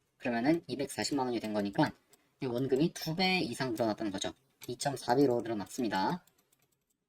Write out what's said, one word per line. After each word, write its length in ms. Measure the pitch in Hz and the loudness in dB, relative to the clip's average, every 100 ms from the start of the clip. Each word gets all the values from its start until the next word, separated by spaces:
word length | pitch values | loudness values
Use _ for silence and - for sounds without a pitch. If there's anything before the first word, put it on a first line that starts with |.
| _ _ | _ _
그러면은 460 | 131 117 123 165 - | -4 0 2 2 0
이백사십만 640 | - 139 - - - 123 | -6 -6 -2 -2 0 0
원이 120 | 120 | -2
된 140 | 110 | -2
거니까 380 | 107 101 98 - - _ - _ - | -2 -2 2 0 0 _ -20 _ -8
내 80 | 131 | -4
원금이 440 | 120 135 131 170 | -2 2 2 2
두 220 | - 165 160 | 0 -6 0
배 240 | 185 185 | 2 2
이상 320 | 139 120 131 | 0 -2 -4
늘어났다는 380 | 107 117 - 107 | 0 0 0 -4
거죠. 220 | 95 92 - _ _ - | -4 -6 -8 _ _ -12
이점사 480 | 120 143 131 - 123 | -4 -4 -2 2 6
배로 260 | 143 120 | 6 4
늘어났습니다. 840 | 117 110 95 - 117 92 104 180 - _ _ _ _ _ _ _ | 0 -4 -6 -2 0 2 0 -2 -6 _ _ _ _ _ _ _